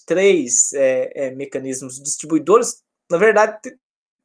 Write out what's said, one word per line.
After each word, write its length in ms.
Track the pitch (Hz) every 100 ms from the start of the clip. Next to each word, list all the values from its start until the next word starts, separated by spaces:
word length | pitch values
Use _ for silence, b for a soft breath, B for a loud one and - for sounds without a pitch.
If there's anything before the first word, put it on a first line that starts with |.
| -
três, 680 | 170 196 180 123 - -
é, 540 | 139 131 127 127 - 135
é, 40 |
mecanismos 720 | 131 139 - 131 127 131 127
distribuidores. 800 | 143 - 151 156 139 220 240 - _ _ _
Na 60 | 170
verdade, 420 | 220 208 214 220
te-, 180 | 254 - _ _ _ _